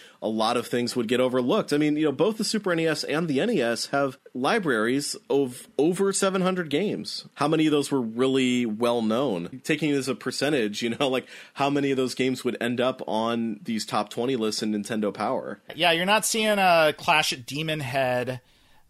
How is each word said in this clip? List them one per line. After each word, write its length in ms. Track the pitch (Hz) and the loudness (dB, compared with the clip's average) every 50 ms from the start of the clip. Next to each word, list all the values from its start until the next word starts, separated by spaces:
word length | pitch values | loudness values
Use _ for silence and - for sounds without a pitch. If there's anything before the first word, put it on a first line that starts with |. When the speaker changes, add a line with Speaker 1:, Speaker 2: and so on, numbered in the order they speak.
| - - - _ | -20 -20 -12 _
Speaker 1:
a 60 | - | -6
lot 300 | 107 110 110 110 113 123 | -4 0 0 0 2 2
of 100 | 123 110 | 0 -2
things 260 | - 135 120 120 117 - | -2 -2 -2 -2 -2 -2
would 120 | 127 117 | -2 0
get 140 | 107 123 120 | 2 2 2
overlooked. 500 | 127 127 123 127 123 131 165 214 - - | 2 2 2 0 2 2 0 0 0 0
I 60 | 147 | 0
mean, 180 | 147 151 151 147 | 2 2 2 2
you 80 | 147 156 | 2 0
know, 80 | 147 | 0
both 260 | 131 131 160 214 220 | 2 2 0 0 0
the 60 | 220 208 | -2 -2
Super 300 | - - 214 - 185 170 | -2 -2 -2 0 0 0
N 60 | 165 | 0
E 60 | 165 | 0
S 180 | 160 151 - - | 0 0 -2 -2
and 240 | - 139 156 175 160 | -2 -2 -2 0 0
the 100 | 131 135 | 0 2
N 100 | 180 240 | 2 2
E 120 | 233 156 | 2 2
S 240 | 117 117 117 113 - | 2 0 0 -2 -4
have 300 | - - 143 139 135 127 - - - - | -2 0 0 0 0 -2 -8 -14 -12 -6
libraries 720 | 127 131 156 214 233 185 151 120 107 107 117 131 143 143 - - - - - | -2 0 0 0 2 2 2 2 2 2 2 0 0 -2 -4 -8 -8 -4 0
of 380 | 127 139 139 123 123 - - - _ | 2 2 2 0 -4 -10 -18 -6 _
over 340 | - 143 170 185 175 196 196 | 2 2 2 2 2 0 0
seven 300 | 190 - 196 190 185 196 | 0 0 0 0 2 2
hundred 300 | 180 185 190 180 170 147 | 2 0 0 -2 -2 -2
games. 540 | 143 151 208 202 110 85 87 - - - - - - | -2 0 0 0 -2 -4 -6 -8 -10 -12 -12 -12 -4
How 120 | - 139 | -2 0
many 200 | 151 160 156 156 | 2 4 4 4
of 40 | 156 | 4
those 200 | 147 147 135 - | 4 2 2 2
were 100 | 143 135 | 0 0
really 640 | 120 113 110 120 131 135 131 135 131 127 123 123 123 | 0 -2 0 0 2 2 4 4 2 2 2 2 0
well 380 | 113 107 110 120 120 120 120 110 | 0 0 0 0 2 2 2 2
known? 580 | 107 110 123 147 131 98 85 87 85 - 127 - | 2 2 2 0 0 -2 -2 -4 -6 -10 -6 -2
Taking 280 | - 156 147 160 147 | -2 0 0 0 0
it 60 | 143 | 0
as 100 | 139 127 | 0 0
a 80 | 135 120 | -2 -4
percentage, 640 | 110 - 135 - - 135 143 156 131 107 104 104 - | -4 -6 -6 -4 -2 0 0 2 0 0 -2 -2 -2
you 80 | 120 117 | -4 -2
know, 180 | 104 - 147 131 | 0 0 0 0
like, 180 | 131 123 120 - - - - - - | 0 -2 -4 -6 -12 -20 -20 -12 -4
how 160 | - 139 139 | -2 0 2
many 220 | 143 143 139 139 | 2 2 2 2
of 60 | 135 | 2
those 180 | 131 131 123 - | 0 0 0 0
games 280 | - 127 131 127 127 - | 0 0 0 0 -2 -2
would 140 | 123 110 - | -4 -4 -2
end 220 | 117 120 123 120 | -2 -2 0 0
up 220 | 120 131 127 - - | 0 0 -2 -4 -4
on 520 | - 101 110 113 113 117 117 117 113 104 - | -2 -2 0 0 0 0 -2 -2 -4 -6 -6
these 240 | - 117 113 107 - | -6 -6 -6 -6 -4
top 240 | - - 107 104 - | -2 -2 -2 -2 -2
twenty 260 | - 120 120 131 135 | -4 -4 -2 -2 0
lists 280 | 113 110 107 107 - 117 | 0 0 -2 -2 -2 -2
in 100 | 107 107 | -2 -2
Nintendo 400 | 104 98 - 117 110 107 101 95 | -2 -4 -4 -4 -2 -2 -2 -2
Power? 480 | 107 107 117 131 95 - 67 - - _ - - | -2 -2 -2 -2 -4 -6 -8 -12 -14 _ -14 -6
Speaker 2:
Yeah, 160 | 151 170 175 | -2 0 2
you're 160 | 165 165 180 | 2 2 2
not 180 | 190 214 220 - | 2 2 2 2
seeing 320 | - - 220 214 214 208 | 0 -2 0 0 2 2
a 380 | 196 190 180 170 165 156 151 147 | 4 4 6 6 6 6 4 2
Clash 360 | - - 180 160 156 147 - 165 | 0 0 2 2 4 2 0 -2
at 120 | 135 120 | -6 -8
Demon 360 | - 131 147 160 160 156 156 | -8 -8 -6 -4 -4 -4 -4
Head, 600 | 139 123 131 139 131 127 123 123 123 123 127 123 - _ _ _ _ _ - - _ | -4 -4 -2 0 0 0 0 0 -2 -2 -6 -8 -10 _ _ _ _ _ -20 -20 _